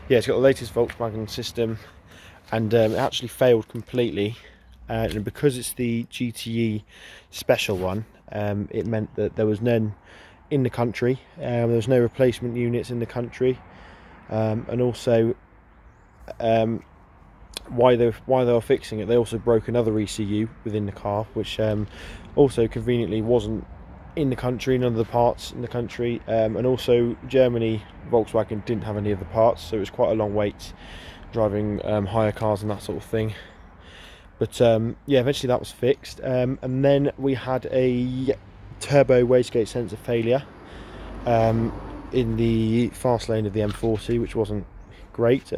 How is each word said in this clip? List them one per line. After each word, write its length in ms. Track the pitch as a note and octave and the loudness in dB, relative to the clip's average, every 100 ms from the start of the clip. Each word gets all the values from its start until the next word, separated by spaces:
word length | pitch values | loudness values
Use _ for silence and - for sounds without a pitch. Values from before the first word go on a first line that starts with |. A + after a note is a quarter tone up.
| - | 2
yeah, 80 | B2 | 2
it's 80 | - | 4
got 80 | |
the 60 | F#2+ | 4
latest 340 | C3+ C3 A#2 | 4 4 -2
Volkswagen 560 | A#2+ A#2+ - A#2 A2 G#2+ | -2 -2 -2 -6 -6 -8
system, 480 | - A2+ - A2+ A2 - - - - - - - | -8 -8 -4 -4 -4 -12 -20 -20 -20 -20 -20 -6
and, 220 | A2+ A2 | -2 2
um, 200 | A#2 A2 | 4 4
it 40 | A2 | 2
actually 300 | C3+ - A#2+ | -2 -4 -8
failed 400 | - B2+ A#2 G#2+ | 2 4 4 2
completely. 680 | A#2 - B2+ A#2+ - G#2 A#2 - - - - - | -10 -6 -2 -2 -2 -4 -4 -16 -20 -20 -18 -6
Uh, 180 | A2+ A2+ | -4 -2
and 140 | G#2+ | -4
because 340 | G2 - D3 B2+ | -8 -2 -2 0
it's 140 | A2+ | -6
the 320 | - A#2+ A#2 B2 | -4 -4 -4 -6
G 200 | - B2 | -6 -6
T 260 | - A#2 A#2 | -6 -6 -2
E 240 | A2+ G#2+ - - - - - | -2 -2 -8 -20 -20 -20 -18
special 460 | - - B2 - F#2+ | -4 0 0 0 -2
one, 280 | F#2 G2+ A2+ - - | -2 -4 -8 -16 -10
um, 340 | G#2 G#2 G2+ G2+ | -6 -4 -4 -4
it 160 | A2+ F#2 | -6 -4
meant 300 | A2+ G#2+ - | -4 -4 -4
that 220 | G#2 - | -4 0
there 80 | A2 | 0
was 160 | G#2 | 0
none 340 | A#2+ A#2 G#2+ G2+ - - - - - | 0 0 0 -6 -18 -20 -20 -20 -4
in 120 | C#3+ | -2
the 60 | B2 | 0
country. 520 | - B2 - B2 C3+ - - | -2 -4 0 -2 -2 -6 -10
Um, 300 | C3 A#2+ A#2 | -4 -2 2
there 100 | A#2 | 0
was 100 | A2 | 2
no 140 | B2+ | 2
replacement 560 | A#2+ - B2+ A2+ B2 A#2 | 2 2 2 2 -4 -4
units 340 | A#2+ A#2 A2 | -2 -2 -4
in 80 | A#2+ | -6
the 60 | A2+ | -6
country, 520 | B2 A#2+ - B2+ B2+ - - - - - - - | -6 -8 -2 0 0 -6 -20 -20 -20 -20 -20 -6
um, 360 | A2 A2 A2 - | -2 -2 -2 -4
and 140 | A#2 | -2
also, 540 | B2 A2+ - A#2 A2+ - _ - _ - - - _ - - - | -2 -2 2 4 4 -2 _ -20 _ -20 -20 -20 _ -20 -16 -4
um, 420 | A#2 A2+ A2+ A2+ - - - - - - - - - | 2 4 2 -2 -8 -20 -20 -20 -20 -20 -20 -18 -6
why 260 | B2 B2+ A#2+ | 4 6 6
they, 140 | A#2+ A2 - | 4 0 0
why 180 | C3 | 2
they 80 | B2 | 4
were 80 | A#2+ | 2
fixing 400 | - C3 - G#2+ | 2 0 0 -6
it, 80 | G2+ | 2
they 80 | A#2+ | 2
also 220 | A2+ A2 | 2 0
broke 320 | A#2 A2+ A2+ | 2 2 2
another 280 | A#2+ A2+ G#2+ | 0 0 0
E 80 | G2+ | -2
C 160 | - | -4
U 280 | G2+ G#2 A2+ - A2+ | -2 -2 -2 -6 -6
within 200 | G#2 G2+ | -4 -4
the 60 | |
car, 340 | G2 G#2 G2+ A2 | -6 -4 -4 -4
which, 280 | A2 G2+ - | -6 -6 -2
um, 260 | A2 G#2 G#2 - - - - - | 0 0 -4 -10 -16 -16 -2 4
also 320 | C#3+ - A2+ | 4 4 0
conveniently 540 | A#2+ A2+ A#2+ G2 A2 | 0 -2 0 0 -2
wasn't 440 | A2 A#2+ G#2+ G#2+ F2+ - - - - - | 2 2 0 -6 -10 -16 -20 -20 -10 -4
in 120 | C#3 | -2
the 60 | A#2+ | -2
country, 420 | B2+ B2 - B2+ | -4 -2 0 0
none 140 | B2 | 2
of 60 | A2+ | 0
the 80 | A2 | 0
parts 480 | A#2+ A#2+ - - | 2 2 0 -6
in 80 | - | -10
the 60 | A#2+ | -8
country, 540 | B2 A2+ - A#2+ A#2 - | -6 -6 -4 -4 -4 -2
um, 300 | A2+ A2 G2+ | 0 2 0
and 100 | B2 | 0
also 480 | B2+ - A#2+ A#2+ A2+ B2+ | 0 4 4 4 -2 0
Germany, 520 | C3 B2+ A#2+ A2+ A2 - - - | 4 4 4 0 -2 -6 -16 0
Volkswagen 520 | A#2 G#2+ A2+ G#2 G#2+ G2+ | 2 2 0 0 -4 -4
didn't 180 | A2 | -4
have 140 | A2 G#2 | -4 -4
any 140 | G#2 | -2
of 80 | F#2+ | -4
the 60 | F2+ | -2
parts, 380 | A2+ A#2 - | 4 4 4
so 140 | - A2 | -2 -6
it 20 | |
was 100 | G2 | -4
quite 220 | - A2+ | 0 0
a 20 | |
long 220 | A2 G#2 G#2 | 2 0 -2
wait 380 | G#2 - - - - - - - - | -2 -4 -14 -18 -18 -18 -18 -20 -8
driving, 520 | A#2 G#2+ G#2 G#2 G#2 - | 0 0 0 -2 -4 -2
um, 200 | G#2+ F#2+ | -2 0
hire 280 | A2+ G#2+ | 0 0
cars 280 | G#2 A2 G2+ | 0 -2 -2
and 80 | G#2+ | -2
that 140 | G2 | -6
sort 140 | - C#2 | -8 -10
of 60 | - | -4
thing. 280 | A2+ A2 G2+ - - - - - - - - - - | -4 -4 -6 -16 -20 -20 -20 -20 -20 -20 -20 -16 -6
But, 200 | A2+ - | -4 2
um, 360 | A#2+ A2+ A2+ - - | 4 4 0 -6 0
yeah, 140 | C3+ | 2
eventually 260 | B2 C#3 B2 | 2 0 0
that 120 | B2 | -2
was 120 | - | -2
fixed, 480 | - A#2+ C#3 - - | -2 0 0 -4 -10
um, 360 | - B2+ B2+ C3+ | -2 0 0 -2
and 220 | C3 C3 | -4 2
then 280 | C#3 C#3 C#3+ - | 4 4 2 0
we 160 | C3+ | -2
had 320 | B2+ B2+ B2+ - | -2 -2 -4 0
a 640 | C3 B2+ B2 B2+ B2+ C3 B2+ - - - - | 2 2 2 -2 -2 -2 -2 -6 -20 -18 -12
turbo 440 | - C#3+ B2+ B2+ B2 | 2 4 6 6 6
wastegate 420 | B2+ B2 A#2+ G#2 | 4 4 0 -2
sensor 280 | B2 G#2+ G#2+ | -4 -6 -8
failure, 480 | - A#2 A2+ C3 - - - - - - - - A#2+ | -4 0 2 0 -2 -18 -20 -18 -16 -16 -14 -8 0
um, 460 | A2+ A2+ A2+ A2+ - - - - | 2 4 2 0 -4 -12 -14 -4
in 240 | B2+ A#2 A2+ | -2 0 0
the 540 | A#2 A2+ A2 A#2 A#2 | 2 2 2 2 0
fast 400 | - B2+ A#2 - | 0 0 0 0
lane 160 | A2 G#2+ | -2 -2
of 80 | |
the 80 | G#2 | -2
M 100 | G#2 | -2
forty, 480 | G2+ A#2 G#2+ - - | -2 -2 -2 -2 -2
which 160 | G2 A#2 | -2 -2
wasn't 300 | G#2 G#2 - - - - - | -2 -4 -8 -16 -20 -20 -12
great, 400 | - A#2 C3+ - | 0 2 2 0